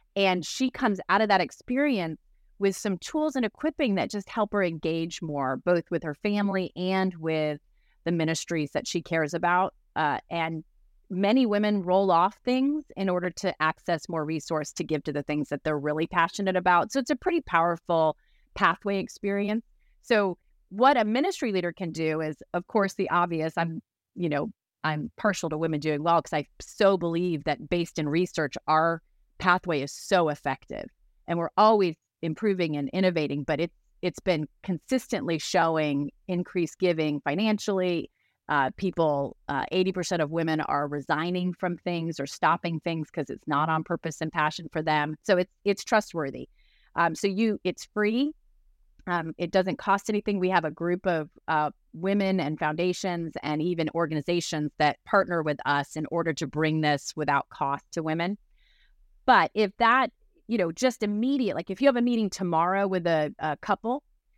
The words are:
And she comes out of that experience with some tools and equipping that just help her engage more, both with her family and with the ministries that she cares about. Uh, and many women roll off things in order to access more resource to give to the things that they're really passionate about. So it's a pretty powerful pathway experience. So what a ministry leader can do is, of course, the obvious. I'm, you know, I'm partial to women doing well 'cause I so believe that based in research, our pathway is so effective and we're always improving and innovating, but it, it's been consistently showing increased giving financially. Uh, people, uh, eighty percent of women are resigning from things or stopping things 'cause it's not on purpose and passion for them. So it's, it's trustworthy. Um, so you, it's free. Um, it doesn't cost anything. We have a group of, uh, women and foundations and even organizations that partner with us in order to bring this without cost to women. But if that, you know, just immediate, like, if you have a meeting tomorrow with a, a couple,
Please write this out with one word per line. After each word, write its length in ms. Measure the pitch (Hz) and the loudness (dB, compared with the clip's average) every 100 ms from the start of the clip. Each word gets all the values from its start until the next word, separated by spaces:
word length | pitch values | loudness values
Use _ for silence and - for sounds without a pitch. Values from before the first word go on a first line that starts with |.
| _ 196 | _ 0
And 280 | 196 180 | 2 0
she 240 | 151 - 262 | -2 -2 -2
comes 300 | - 180 190 - | 0 -2 -2 0
out 120 | 196 | 2
of 80 | 214 | 4
that 120 | 196 | 2
experience 800 | 175 - - 254 294 226 165 160 _ _ _ - | 2 -4 -6 0 0 0 -2 -6 _ _ _ -2
with 180 | 196 190 | -2 0
some 220 | 208 185 | -4 -4
tools 380 | - 311 302 262 | -4 -2 0 0
and 80 | |
equipping 500 | 220 - 311 - 262 190 | -4 -2 -4 0 0 0
that 140 | 117 | -2
just 180 | 208 - | -6 -6
help 240 | - 214 | -2 0
her 100 | 208 | 0
engage 600 | 180 160 165 165 165 - | 0 -2 -2 -2 -4 -6
more, 360 | 160 147 131 131 | -6 -4 -2 -2
both 260 | - 175 - | 2 2 2
with 120 | 170 | -4
her 120 | 160 | -4
family 580 | 143 208 208 202 190 180 - | -4 -2 0 0 -2 -4 -4
and 380 | 185 190 190 170 | -2 0 0 -2
with 440 | 160 160 151 147 _ _ _ _ | -2 0 0 -4 _ _ _ _
the 80 | 165 | -4
ministries 600 | 170 156 160 - 165 147 | 0 0 -2 -2 -4 -2
that 140 | 151 - | -4 -2
she 120 | 170 | -6
cares 320 | - 160 151 | -2 -2 0
about. 400 | 165 175 180 190 _ _ - | 0 0 2 0 _ _ -2
Uh, 220 | 151 131 - | -2 -2 -4
and 340 | 170 165 160 - _ _ _ - | -6 -4 -6 -10 _ _ _ -8
many 360 | 185 196 254 240 | -2 2 4 4
women 360 | 208 208 208 | 2 2 0
roll 280 | 175 185 196 | 2 2 4
off 280 | 170 185 - | 4 4 0
things 400 | - 254 277 302 - - | -2 0 0 -2 -6 -4
in 120 | 190 | -2
order 200 | 180 180 | 0 -2
to 260 | - 196 - | -4 -4 0
access 480 | 156 - - 165 - | -2 -2 -4 -4 -2
more 160 | 165 | -4
resource 480 | 151 160 - 160 147 | -4 -4 -4 -4 -4
to 120 | - | -6
give 180 | 160 151 | -2 -2
to 80 | 151 | -2
the 100 | 143 | -6
things 260 | 143 151 143 | -4 -4 -4
that 140 | 147 | -4
they're 140 | 156 147 | -2 -2
really 280 | 147 151 165 | -2 -2 0
passionate 500 | 180 165 - 190 185 | 0 0 0 -2 0
about. 340 | 185 175 - | 4 4 2
So 100 | 277 | -2
it's 100 | 247 | -2
a 60 | 285 | -2
pretty 260 | 359 330 | 0 -2
powerful 720 | - 170 170 170 - 165 156 - _ _ _ | 0 2 2 0 0 2 2 0 _ _ _
pathway 440 | - 180 175 202 196 | 0 2 2 -2 -2
experience. 680 | - - 202 202 202 220 - _ _ _ | -4 -6 -4 -2 0 -2 -6 _ _ _
So 380 | - 220 196 175 _ _ - | 0 2 2 -4 _ _ -10
what 260 | 196 262 277 | 2 4 6
a 80 | |
ministry 480 | 214 240 359 - 247 | 2 0 0 -2 -2
leader 200 | 190 175 | 0 -2
can 200 | - 175 | -4 -8
do 280 | 160 156 156 | -2 -2 0
is, 200 | 156 151 - | -4 -6 -6
of 120 | 175 - | -6 -2
course, 260 | 220 196 | 0 0
the 160 | - 185 | -2 0
obvious. 440 | 175 175 165 160 - | 0 0 0 -2 -2
I'm, 240 | 170 160 - _ _ | -4 -4 -14 _ _
you 140 | - 170 | -4 -2
know, 220 | 147 165 - _ _ | -2 -4 -10 _ _
I'm 260 | 156 151 127 - | -4 -4 -6 -4
partial 340 | 214 185 165 | -2 -2 -4
to 80 | 151 | -2
women 220 | 165 151 | -2 -2
doing 220 | 156 147 | -2 0
well 200 | 165 170 | 2 2
'cause 100 | - | 2
I 140 | 156 143 - | -4 -6 -14
so 360 | - - 202 190 | -10 2 4 4
believe 480 | 170 165 180 156 | 0 0 0 -2
that 240 | 156 143 151 | -2 -2 -2
based 300 | 175 170 - | -2 -2 -2
in 100 | 151 | 0
research, 460 | 160 180 - 147 - - | 2 0 0 -4 -4 2
our 340 | 156 165 165 _ _ _ - | 4 4 0 _ _ _ -2
pathway 440 | 185 180 175 151 | 2 2 2 -2
is 100 | 143 | -2
so 360 | - - 185 160 | -8 0 2 2
effective 580 | 147 143 131 - - - _ _ _ - | 0 -4 -6 -8 -12 -12 _ _ _ -6
and 120 | 170 | -4
we're 120 | 165 - | 0 6
always 400 | 214 220 180 165 _ - | 6 6 2 -2 _ -8
improving 540 | 165 151 214 185 165 147 | -6 -2 0 2 0 -2
and 120 | 139 | -2
innovating, 520 | 185 185 170 147 143 | 2 2 2 2 0
but 180 | 135 147 | 0 0
it, 120 | 170 _ _ - | -2 _ _ -6
it's 200 | 180 - | -6 -4
been 280 | - 160 151 _ | 0 0 -2 _
consistently 760 | - 175 - 262 - 214 - 160 | -6 -6 -2 -2 -2 -4 -2 -4
showing 720 | - 185 165 160 151 143 143 _ - | 0 2 2 2 0 0 -4 _ -6
increased 500 | 175 175 185 165 - | -4 -2 -2 -2 0
giving 420 | 180 160 156 147 | 0 2 0 -2
financially. 920 | 143 156 220 208 - 190 185 170 - _ _ _ - | -2 0 0 0 0 0 0 -2 -6 _ _ _ -2
Uh, 220 | 143 131 - | 0 0 0
people, 600 | 190 - 160 143 139 - - | -4 2 2 2 -2 -8 -6
uh, 160 | 139 - | -4 -2
eighty 180 | 185 185 | 0 0
percent 300 | 185 170 175 | -2 -2 -2
of 100 | 151 | -2
women 300 | 165 165 156 | -2 0 -2
are 260 | - 143 147 | -2 -2 -2
resigning 680 | 147 135 151 170 180 180 | -4 -2 -2 0 -2 -2
from 240 | 170 180 175 | -2 -4 -4
things 420 | - 170 165 156 | -4 -4 -4 -6
or 60 | 139 | -8
stopping 520 | - 160 170 170 165 | 0 2 2 -2 -4
things 320 | 175 165 151 | -4 -4 -6
'cause 200 | - 143 | -6 -8
it's 180 | - - | -8 -2
not 200 | 143 160 | 0 2
on 140 | 160 | 0
purpose 380 | 156 170 165 - | -2 -4 -6 -6
and 100 | 160 | -4
passion 380 | 170 151 - 165 | 0 0 -2 -8
for 120 | 160 | -4
them. 340 | 160 151 151 156 | 0 0 0 -4
So 160 | - 180 | 2 2
it's, 140 | 180 _ | 2 _
it's 180 | 202 196 | -2 -2
trustworthy. 640 | - 220 - 170 139 127 131 _ _ _ _ | 0 0 0 -6 -6 -8 -14 _ _ _ _
Um, 200 | - 170 | 0 0
so 120 | 160 196 | 0 -2
you, 320 | 190 226 208 | 2 0 0
it's 220 | 190 - - | -4 -6 -6
free. 480 | 214 208 233 285 - _ _ _ _ _ _ - | 0 0 2 -2 -4 _ _ _ _ _ _ -4
Um, 280 | 175 165 - | -4 -4 -6
it 140 | 170 | 0
doesn't 280 | 190 185 - | 2 2 -2
cost 300 | - 196 - | 0 0 2
anything. 280 | 208 - 202 | -2 0 0
We 120 | 180 | 2
have 140 | 185 | 2
a 60 | 160 | 0
group 360 | 156 170 180 190 | -2 -2 0 0
of, 240 | 165 156 _ - | 0 -2 _ -2
uh, 220 | 156 151 - _ | 0 0 -4 _
women 440 | 160 190 202 196 190 | -6 0 2 2 0
and 200 | 147 156 | 0 -2
foundations 760 | 156 156 180 180 190 170 165 - | -2 0 -2 -2 -4 -4 -6 -8
and 200 | 151 151 | -4 -2
even 260 | 170 170 156 | -2 0 -2
organizations 800 | 165 165 156 143 175 - 156 151 - | -2 -2 -2 -2 -2 -2 -4 -4 0
that 240 | 151 - | 0 0
partner 380 | - 202 185 170 | 0 2 2 0
with 160 | 151 147 | -2 -2
us 320 | - 143 143 156 | 0 -2 -2 -6
in 100 | 156 | -4
order 220 | 170 165 | -2 -2
to 120 | 147 165 | -2 -4
bring 360 | 151 156 156 | 0 0 2
this 320 | 151 143 - - | 2 0 -4 -6
without 320 | 147 139 - | 0 0 -2
cost 360 | - 139 139 - | -4 -4 -4 -6
to 100 | - | -6
women. 340 | 156 165 175 208 _ _ _ _ _ _ _ _ - | -2 -2 -2 -6 _ _ _ _ _ _ _ _ 4
But 240 | 220 160 | 6 6
if 200 | 208 208 - | 2 0 4
that, 320 | 233 254 254 _ _ _ - | 4 4 2 _ _ _ -4
you 100 | 220 | 0
know, 120 | 170 | 0
just 320 | 165 254 - | 2 0 0
immediate, 520 | 208 208 247 277 220 | -2 0 0 0 0
like, 160 | 156 175 | -2 -6
if 100 | 190 | 2
you 80 | 277 | 4
have 80 | 247 | 4
a 60 | |
meeting 260 | 247 233 202 | 2 2 0
tomorrow 580 | - 185 165 170 196 196 | -2 0 2 2 2 0
with 200 | 185 170 | 0 2
a, 280 | 160 151 - | 2 0 -4
a 180 | 156 143 | -6 -4
couple, 460 | - 202 226 269 _ _ _ | -2 -2 -2 -4 _ _ _